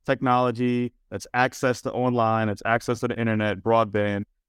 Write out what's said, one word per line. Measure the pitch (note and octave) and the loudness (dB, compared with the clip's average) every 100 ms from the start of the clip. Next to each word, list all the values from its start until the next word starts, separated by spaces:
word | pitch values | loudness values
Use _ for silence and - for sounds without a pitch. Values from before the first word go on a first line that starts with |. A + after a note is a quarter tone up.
| - | -4
technology, | C3+ C3+ B2 B2+ A#2 B2 B2 B2 _ - G2+ | -2 2 2 2 0 0 0 -2 _ -14 -12
it's | - | -6
access | B2 B2+ - C3 A#2+ | 0 0 0 -2 -2
to | - | -4
online, | - B2 B2 A2+ A2+ A2 | -2 0 2 2 2 0
it's | G2+ - | -2 0
access | A#2 - A#2+ | -2 0 -2
to | B2 | -2
the | A2+ | -2
internet, | A#2 A2 G#2+ G2 | 0 0 0 -2
broadband, | A2 A2+ G#2+ G#2 G#2 G2+ G2+ _ | 2 2 4 0 0 -2 -6 _